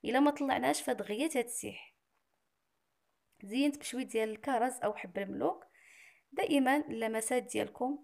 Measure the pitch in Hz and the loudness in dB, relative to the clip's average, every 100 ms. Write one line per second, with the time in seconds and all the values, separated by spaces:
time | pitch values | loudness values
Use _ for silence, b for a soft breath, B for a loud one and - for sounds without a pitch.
0 | - 247 285 285 277 - 254 294 - 226 | 2 4 4 4 0 2 2 0 0 -4
1 | 202 208 311 277 240 - - 190 - _ | -2 -2 0 0 -2 -4 -8 -10 -16 _
2 | _ _ _ _ _ _ _ _ _ _ | _ _ _ _ _ _ _ _ _ _
3 | _ _ _ _ 196 233 285 285 - 247 | _ _ _ _ -6 2 2 2 -6 -6
4 | 233 226 220 214 - 254 247 254 - 208 | -2 0 0 -2 0 2 2 0 -2 -2
5 | 196 190 196 196 269 370 - B B B | -8 -6 -6 0 0 -2 -10 B B B
6 | B B B 277 - 285 254 285 302 226 | B B B -4 2 4 4 4 2 -2
7 | 226 220 220 254 - 214 208 - 247 294 | -2 -2 0 0 0 -2 -2 -2 -4 -4